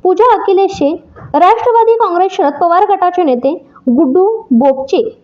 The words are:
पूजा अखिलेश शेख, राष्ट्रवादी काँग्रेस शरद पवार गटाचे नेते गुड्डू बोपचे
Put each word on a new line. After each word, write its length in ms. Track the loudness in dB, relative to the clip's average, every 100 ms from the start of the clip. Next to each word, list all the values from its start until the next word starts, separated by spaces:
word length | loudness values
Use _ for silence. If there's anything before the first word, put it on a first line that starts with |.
पूजा 300 | 0 2 2
अखिलेश 380 | 2 0 0 -2
शेख, 640 | -2 -4 -4 -14 -20 -6 0
राष्ट्रवादी 600 | 2 2 0 2 2 2
काँग्रेस 340 | 0 0 -2
शरद 220 | -2 -4 0
पवार 240 | 0 0 0
गटाचे 340 | 0 0 0
नेते 340 | -2 0 -2 -6 -12 -8 -2
गुड्डू 360 | 0 2 2 0 -2 -2
बोपचे 460 | 0 2 0 -2 -2 -2 -10